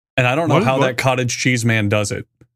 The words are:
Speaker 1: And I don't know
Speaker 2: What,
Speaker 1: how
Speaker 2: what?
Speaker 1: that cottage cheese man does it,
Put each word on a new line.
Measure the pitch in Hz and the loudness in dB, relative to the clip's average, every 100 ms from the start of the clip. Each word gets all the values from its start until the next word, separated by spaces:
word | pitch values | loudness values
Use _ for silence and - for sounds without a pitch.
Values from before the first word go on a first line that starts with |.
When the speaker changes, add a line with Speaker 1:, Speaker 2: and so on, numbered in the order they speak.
| _ - | _ -2
Speaker 1:
And | 127 | 0
I | 135 | 0
don't | 165 | 2
know | 151 | 2
Speaker 2:
What, | |
Speaker 1:
how | 196 135 | 2 2
Speaker 2:
what? | 131 | 0
Speaker 1:
that | 120 | 0
cottage | 131 127 123 - | 0 0 -2 -2
cheese | 135 123 117 | -2 0 0
man | 113 101 | 0 0
does | 107 104 | 0 -2
it, | - - _ - | -6 -12 _ -20